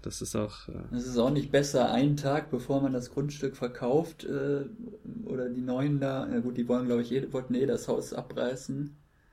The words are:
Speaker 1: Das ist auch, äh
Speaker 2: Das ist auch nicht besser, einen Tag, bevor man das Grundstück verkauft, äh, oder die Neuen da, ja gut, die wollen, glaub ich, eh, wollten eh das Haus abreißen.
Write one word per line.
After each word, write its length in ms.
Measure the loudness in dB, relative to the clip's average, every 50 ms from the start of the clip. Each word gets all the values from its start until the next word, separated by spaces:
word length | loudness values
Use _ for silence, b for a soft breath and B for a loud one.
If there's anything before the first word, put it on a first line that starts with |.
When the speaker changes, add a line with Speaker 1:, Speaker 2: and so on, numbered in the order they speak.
Speaker 1:
Das 200 | -8 -8 -8 -8
ist 140 | -6 -4 -2
auch, 320 | -2 -2 -2 -4 -10 -12 -12
äh 40 | -10 -10 -8 -6
Speaker 2:
Das 120 | -4 -4 -4
ist 120 | 0 2 4
auch 120 | 4 4
nicht 200 | 4 2 2 4
besser, 400 | 4 4 4 4 4 4 4 4
einen 240 | 4 4 4 4 4
Tag, 340 | 2 2 2 0 0 0 0
bevor 280 | -2 -2 0 0 0 2
man 120 | 2 2
das 180 | 0 0 -2 -4
Grundstück 460 | -2 -2 -2 -2 -2 -2 -4 -4 -4
verkauft, 680 | -2 -6 -6 -4 -2 0 4 4 4 4 2 -4 -10 -6
äh, 420 | -4 -2 -2 0 0 0 0 -2 -4 -10 -12 -14 -14 -14 -14 -12 -12 -10 -10 -8 -6
oder 200 | -4 -4 -2 -2
die 140 | -2 -2
Neuen 360 | -2 0 0 0 2 2 2 2
da, 300 | 2 0 0 -2 -2 0
ja 60 | 0 0
gut, 180 | 0 0 0
die 120 | 0 2 2
wollen, 180 | 2 2 2
glaub 140 | 2 2 2
ich, 100 | 2 2
eh, 220 | 0 0 0 0
wollten 220 | -4 -4 -2 0 2
eh 120 | 2 4
das 220 | 2 2 0 0 0
Haus 240 | 0 0 -2 -4 -6
abreißen. 800 | -8 -8 -6 -4 -2 -2 -2 -2 -4 -6 -6 -4 -4 -6 -6 -8 -14 _ _ _ _ _ _